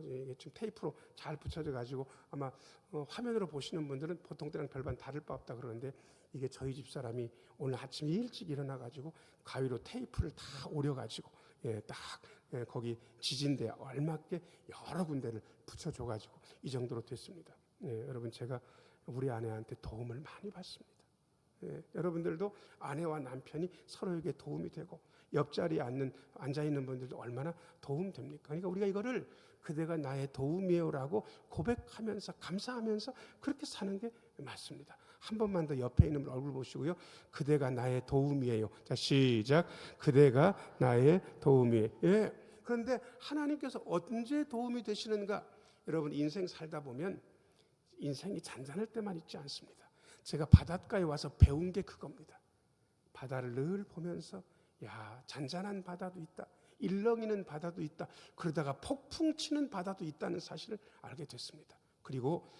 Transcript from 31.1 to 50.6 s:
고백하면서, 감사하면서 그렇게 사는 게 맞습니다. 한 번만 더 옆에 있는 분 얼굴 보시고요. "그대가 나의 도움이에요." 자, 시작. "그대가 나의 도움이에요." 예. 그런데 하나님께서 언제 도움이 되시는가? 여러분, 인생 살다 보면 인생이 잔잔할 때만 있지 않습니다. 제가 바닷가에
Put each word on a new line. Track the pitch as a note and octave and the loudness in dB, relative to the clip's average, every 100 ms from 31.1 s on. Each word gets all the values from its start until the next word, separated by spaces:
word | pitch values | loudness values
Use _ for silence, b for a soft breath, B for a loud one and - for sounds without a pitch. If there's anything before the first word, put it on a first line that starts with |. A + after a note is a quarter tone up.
| G3+ - B B | 0 -2 B B
고백하면서, | - E3 A#3+ - - A3 G3+ F#3 | -2 0 0 -4 -8 -4 -4 -6
감사하면서 | - - F#3+ B3 B3 A3 G#3+ A#3+ - B B | -10 -6 -4 -4 -4 0 0 -2 -10 B B
그렇게 | - D4 D4+ | -4 -4 -4
사는 | - G3 G3 | -6 -4 -4
게 | A#3 - b - | -6 -10 b -16
맞습니다. | C3 - - - C#3 - b b | -12 -12 -12 -14 -16 -20 b b
한 | - A3 | -6 0
번만 | G#3+ F#3 D3+ | 2 2 0
더 | C3+ | 0
옆에 | B2 - D#3 | 2 6 6
있는 | D3 | 6
분 | C#3 | -2
얼굴 | B2+ C#3+ | -4 -4
보시고요. | C3+ B2+ C#3 C#3 F3 B B B | -4 -6 -4 -2 -4 B B B
"그대가 | - C#3 D3 C3 | -4 4 4 4
나의 | B2 B2+ B2+ - | 2 2 2 2
도움이에요." | C#3 C#3+ C#3 B2 A2 G#2+ B | 4 4 2 2 2 0 B
자, | - | -4
시작. | B2+ - C#3 C3 A2+ A2 D3+ - B B B | -2 4 8 8 8 6 6 6 B B B
"그대가 | - C3+ C#3+ A#2+ F3 - B - | 6 10 12 10 6 6 B 2
나의 | B2+ A#2+ C#3 F#3 - B | 6 8 10 8 4 B
도움이에요." | D3+ C3 A#2+ A2+ A2 - | 8 8 10 6 4 4
예. | E3+ G#3+ G3+ - B B | 6 6 4 -2 B B
그런데 | - A#3+ A3+ B3 B B | -2 0 2 -2 B B
하나님께서 | - D4 D4 D4 C#4 A#3+ - | -4 -2 0 0 -2 -6 0
언제 | E3+ E3+ A#3 A#3 D4 D4 | -2 0 -4 0 0 0
도움이 | A#3 B3 A#3+ | -2 -2 -2
되시는가? | G#3+ G#3 G#3+ G#3 G3+ G3+ - b b b - | -2 -4 0 -2 0 -4 -6 b b b -2
여러분, | D#3+ D3+ | 0 0
인생 | D3 D3+ F#3+ F3 | 0 0 0 -4
살다 | - D#3 D#3 | -4 -8 -8
보면 | C#3 B2 F#3 - - - _ _ _ _ _ F4+ | -8 -6 -4 -6 -10 -20 _ _ _ _ _ -6
인생이 | D3 C3+ F#3 G3+ | -4 -4 -4 -6
잔잔할 | - A2+ C3+ D#3+ A3 | -8 -12 -8 -4 -4
때만 | A3+ G#3 E3+ | -4 -4 -4
있지 | - - | -8 -12
않습니다. | C#3+ - - - - _ b b | -10 -10 -12 -20 -20 _ b b
제가 | - D3 D3+ | -4 -2 12
바닷가에 | - | 12